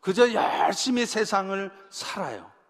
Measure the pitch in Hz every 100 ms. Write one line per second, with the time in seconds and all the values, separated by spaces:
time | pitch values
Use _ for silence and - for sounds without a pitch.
0 | - 185 240 214 196 - - 196 - 247
1 | 233 220 208 196 190 196 196 - - -
2 | - - 165 110 98 _ _